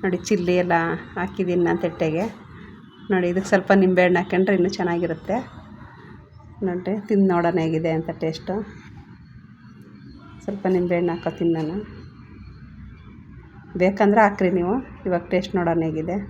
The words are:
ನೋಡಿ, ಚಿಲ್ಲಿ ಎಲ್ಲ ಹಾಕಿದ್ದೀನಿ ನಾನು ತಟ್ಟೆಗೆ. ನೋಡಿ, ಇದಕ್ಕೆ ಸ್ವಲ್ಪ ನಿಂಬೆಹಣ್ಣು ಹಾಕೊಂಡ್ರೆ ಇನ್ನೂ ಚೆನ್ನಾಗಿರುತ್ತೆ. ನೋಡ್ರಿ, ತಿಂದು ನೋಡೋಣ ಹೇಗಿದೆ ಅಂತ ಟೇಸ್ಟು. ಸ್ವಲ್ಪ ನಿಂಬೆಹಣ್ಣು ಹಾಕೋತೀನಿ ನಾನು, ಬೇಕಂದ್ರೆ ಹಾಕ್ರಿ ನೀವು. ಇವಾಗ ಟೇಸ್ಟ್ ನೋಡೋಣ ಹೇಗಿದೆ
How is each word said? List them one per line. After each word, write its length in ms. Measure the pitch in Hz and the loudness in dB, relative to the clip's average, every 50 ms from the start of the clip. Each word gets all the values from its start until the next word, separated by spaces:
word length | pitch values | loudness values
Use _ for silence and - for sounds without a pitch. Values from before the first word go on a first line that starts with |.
ನೋಡಿ, 160 | - 196 180 175 180 - | -2 -2 -2 -2 0 0
ಚಿಲ್ಲಿ 240 | 220 185 175 175 180 180 180 | 0 0 2 2 2 2 2
ಎಲ್ಲ 120 | 180 175 165 165 165 165 165 - - - 196 | 2 2 2 2 0 -4 -6 -8 -10 -8 -6
ಹಾಕಿದ್ದೀನಿ 460 | 180 190 - - 190 175 175 180 175 165 | -6 -6 -4 -4 -2 0 2 2 2 2
ನಾನು 120 | 165 175 - | 2 0 -2
ತಟ್ಟೆಗೆ. 400 | 170 165 - 185 160 156 160 196 226 - - - - - - - - - - - - - - - - | -4 -2 -2 -2 -2 0 -2 -4 -4 -6 -12 -20 -20 -20 -20 -18 -20 -20 -20 -20 -20 -20 -20 -4 0
ನೋಡಿ, 160 | 202 185 180 175 175 | 0 2 2 2 0
ಇದಕ್ಕೆ 160 | 185 190 - | -2 0 2
ಸ್ವಲ್ಪ 200 | - 190 190 - 196 196 | 2 2 4 4 4 6
ನಿಂಬೆಹಣ್ಣು 380 | 190 185 185 175 180 180 180 175 | 6 6 6 6 6 6 4 2
ಹಾಕೊಂಡ್ರೆ 340 | 180 - - 185 190 185 202 180 | 2 0 2 2 2 4 4 2
ಇನ್ನೂ 120 | 175 185 196 - | 2 0 0 -2
ಚೆನ್ನಾಗಿರುತ್ತೆ. 580 | 185 175 170 170 175 165 165 160 - - 190 240 254 - - - - - - - - - - - - - - - - - - - - - - - - 190 | -2 -2 -2 -2 -2 -4 -4 -6 -4 -4 -4 -4 -4 -8 -14 -18 -18 -18 -18 -18 -18 -20 -20 -20 -20 -20 -20 -20 -20 -20 -20 -20 -20 -20 -12 -6 -4 -4
ನೋಡ್ರಿ, 260 | 175 180 180 185 196 214 202 - | -4 -4 -4 -4 -4 -4 -2 0
ತಿಂದು 180 | 220 196 196 190 180 | 4 4 6 6 4
ನೋಡೋಣ 260 | 170 170 170 170 175 160 | 4 2 2 2 2 0
ಹೇಗಿದೆ 260 | 160 160 160 165 165 160 160 | 0 -2 0 0 0 -2 -2
ಅಂತ 120 | 165 - 170 - - | -2 -4 -8 -4 -4
ಟೇಸ್ಟು. 320 | 160 160 - - - 185 208 208 - - - - - - - - - - - - - - - - - - - - - - - - - - - - - - - - - - - - | -4 -4 -6 -6 -6 -6 -6 -6 -10 -14 -18 -20 -20 -20 -20 -20 -20 -20 -20 -20 -20 -20 -20 -20 -20 -20 -20 -20 -20 -20 -20 -20 -20 -20 -20 -20 -20 -20 -20 -20 -20 -20 -14 -10
ಸ್ವಲ್ಪ 180 | - 202 196 - 185 185 180 | -8 -8 -4 0 0 2 2
ನಿಂಬೆಹಣ್ಣು 340 | 180 175 175 170 175 170 165 | 2 2 2 2 2 0 -2
ಹಾಕೋತೀನಿ 380 | 165 - 170 165 - 185 170 165 160 | -2 -4 -6 -4 -2 0 0 0 0
ನಾನು, 180 | 156 151 165 202 214 - - - - - - - - - - - - - - - - - - - - - - - - - - - - - - - - - - - - - - 185 175 | -2 -4 -4 -6 -8 -10 -14 -18 -18 -18 -20 -20 -20 -20 -20 -18 -18 -18 -18 -20 -20 -20 -18 -18 -18 -18 -18 -20 -20 -20 -20 -20 -20 -20 -20 -20 -20 -20 -20 -20 -20 -10 -2 2 2
ಬೇಕಂದ್ರೆ 400 | 185 196 202 220 202 202 220 220 | 2 4 4 4 6 8 8 6
ಹಾಕ್ರಿ 260 | 202 202 202 190 180 180 185 | 6 4 2 0 2 2 2
ನೀವು. 160 | 175 175 208 262 262 - - - - 196 | 0 0 0 -2 -4 -8 -16 -8 -4 -2
ಇವಾಗ 140 | 180 170 175 - - | -2 -2 -2 0 -2
ಟೇಸ್ಟ್ 200 | 180 185 - - 190 | -2 -2 0 -2 0
ನೋಡೋಣ 240 | 175 170 165 165 165 165 | 0 2 2 2 0 -2
ಹೇಗಿದೆ 280 | 156 156 156 165 175 208 196 | -2 -4 -4 -4 -6 -6 -6